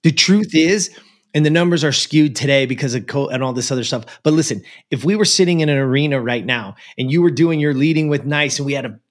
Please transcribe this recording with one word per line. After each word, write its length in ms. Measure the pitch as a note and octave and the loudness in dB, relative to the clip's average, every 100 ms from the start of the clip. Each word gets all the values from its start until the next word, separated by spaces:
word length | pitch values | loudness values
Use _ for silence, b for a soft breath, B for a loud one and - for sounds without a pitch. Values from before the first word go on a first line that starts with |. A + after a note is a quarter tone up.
The 80 | E3 | 0
truth 440 | D3+ - G#3 G#3+ D#3+ | 0 2 2 2 2
is, 360 | D#3+ G#3 - b b b _ | 2 2 -2 b b b _
and 120 | D3+ D3+ | 0 2
the 40 | |
numbers 320 | D#3+ F3 E3+ | 2 2 2
are 80 | C#3+ | 0
skewed 420 | C3+ - D#3 D3+ A#2 | -2 0 2 2 0
today 300 | C#3 C#3 C3 | 0 2 0
because 300 | C3 C#3 B2 | -2 -4 -4
of 120 | G2 | -4
co-, 200 | C#3+ C#3 | -4 -4
and 160 | B2+ | -4
all 100 | C3 | -4
this 180 | B2 A#2 | -4 -4
other 120 | C3 | -4
stuff. 220 | A#2 B2 - B | -4 -6 -8 B
But 100 | D#3 | 0
listen, 300 | D#3 D3+ G#2+ B B _ | 2 0 -6 B B _
if 140 | B2+ C#3+ | -4 0
we 100 | G#3+ | 2
were 100 | G#3 | 2
sitting 360 | - F3+ E3+ | 2 2 2
in 80 | D3+ | 2
an 80 | C#3 | 0
arena 440 | C3+ C3+ D3 C3+ | 0 0 0 -2
right 240 | A#2 B2 G#2 | -2 -4 -2
now 300 | B2 G2+ - B - | -4 -4 -16 B -6
and 140 | C3 | -2
you 100 | D#3+ | 2
were 100 | F3 | 2
doing 280 | C3 E3+ D#3 | 2 0 2
your 140 | D3 | 0
leading 360 | C3+ D3+ D#3 D3+ | 0 2 2 0
with 160 | D3 B2 | -2 -2
nice 340 | D3 D3 - | -2 -2 -2
and 60 | C#3+ | -4
we 80 | |
had 120 | C#3 B2 | -4 -6
a 140 | A2 _ | -14 _